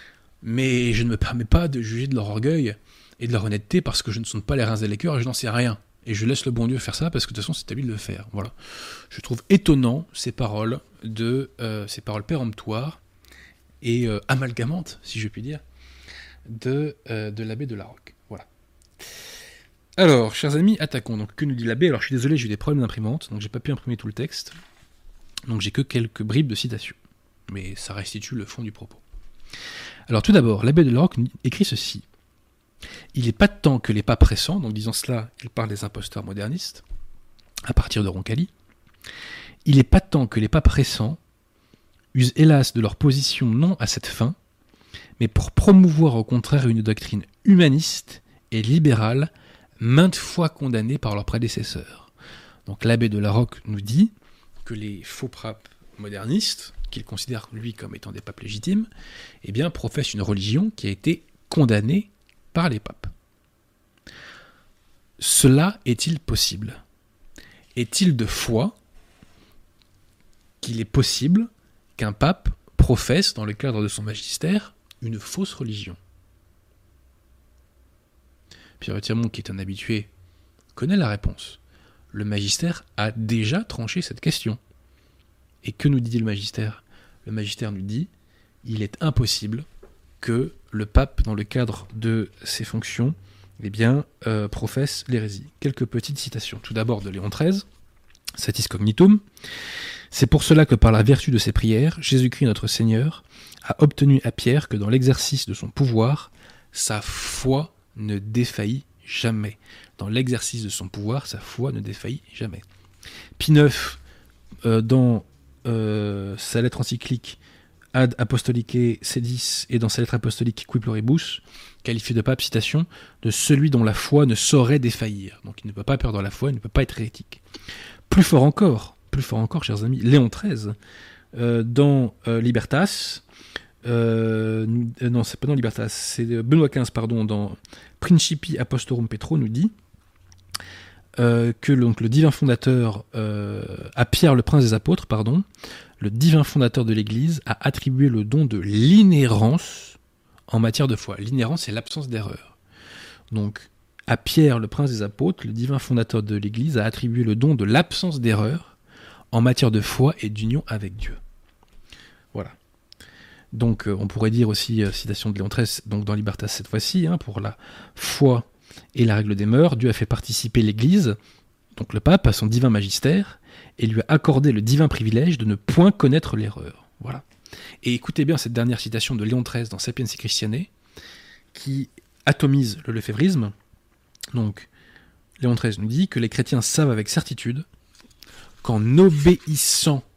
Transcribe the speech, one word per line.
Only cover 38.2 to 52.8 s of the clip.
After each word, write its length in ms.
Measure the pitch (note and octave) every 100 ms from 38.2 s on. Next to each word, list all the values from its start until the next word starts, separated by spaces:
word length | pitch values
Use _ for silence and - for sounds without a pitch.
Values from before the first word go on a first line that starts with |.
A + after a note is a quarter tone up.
| - A#2 F#3 _ _ _ _ _ - - - - - - -
il 120 | C3+
est 60 |
patent 440 | B2+ F#3 - D3+ A#2+
que 100 | -
les 100 | G#2+
papes 200 | D#3+ -
récents 500 | - C3+ - A2 E3 _ _ _ _ _ _ _ _ _
usent 180 | C3 B2 -
hélas 380 | D#3 D3 C3
de 60 | A#2+
leur 140 | A2
position 520 | - D3 C3+ C3+ - B2
non 280 | A2+ E3+ F#3
à 60 | A2+
cette 200 | - -
fin, 280 | - A2+ F3 _ _ _ _ _ - - _
mais 80 | A#2
pour 240 | - -
promouvoir 640 | - - F#3+ F#3 D3+ D#3+
au 100 | A#2
contraire 440 | A2 B2 - C#3+ B2+
une 140 | A2+
doctrine 420 | G#2+ G#2+ - G#2+ - _
humaniste 800 | - F#3+ E3 C#3 D#3+ - - - _ _ _
et 100 | A2+
libérale, 720 | A2 D#3 D3+ A2+ A2 B2+ D3+ - - - _ _
maintes 360 | A#2 C3+ F#3 -
fois 320 | - - D#3+
condamnée 500 | - C#3 A#2 A2 C#3
par 180 | A2 G2+
leurs 100 | G2+
prédécesseurs. » 840 | - A#2 - - - - - - _ - - - _ -
Donc 180 | G2+